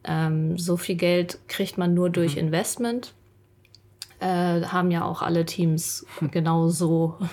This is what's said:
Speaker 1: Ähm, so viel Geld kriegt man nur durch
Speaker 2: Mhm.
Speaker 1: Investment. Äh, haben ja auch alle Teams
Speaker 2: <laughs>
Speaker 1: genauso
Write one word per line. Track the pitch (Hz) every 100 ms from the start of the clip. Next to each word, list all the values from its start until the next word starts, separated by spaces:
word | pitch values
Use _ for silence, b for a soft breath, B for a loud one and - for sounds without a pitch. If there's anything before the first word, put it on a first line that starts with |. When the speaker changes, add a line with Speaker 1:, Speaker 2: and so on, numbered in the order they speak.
Speaker 1:
Ähm, | - 160 160 156 156 175
so | 175 175
viel | - 175
Geld | 175 175 175 - -
kriegt | - 190 -
man | 175
nur | 175 180
durch | 175 170
Speaker 2:
Mhm. | 143
Speaker 1:
Investment. | 160 160 214 - 240 240 - - _ _ _ _ _ - _ - - -
Äh, | 185 180 175 170
haben | - 180 180
ja | 170
auch | 175 165
alle | - 170 165
Teams | - 165 156 - - - -
Speaker 2:
<laughs> | 151
Speaker 1:
genauso | 170 160 165 165 170 170 165 165 165 175